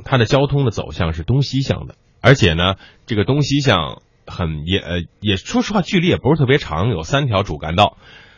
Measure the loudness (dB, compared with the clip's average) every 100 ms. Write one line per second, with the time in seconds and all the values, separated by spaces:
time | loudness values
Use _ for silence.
0 | -2 2 4 2 2 2 0 -2 -8 -4
1 | -4 -2 -2 0 0 -2 -2 -4 -6 -18
2 | _ _ 4 6 4 2 0 -2 -10 _
3 | -6 -2 0 0 0 0 2 2 0 -8
4 | _ _ -14 -6 -4 -4 -2 -4 -2 -6
5 | -8 -6 -2 -2 -2 -2 0 -2 0 0
6 | 2 0 2 2 2 0 -2 -4 -2 -4
7 | -2 -2 0 -2 -2 -6 -4 0 0 -2
8 | -20 -20 -20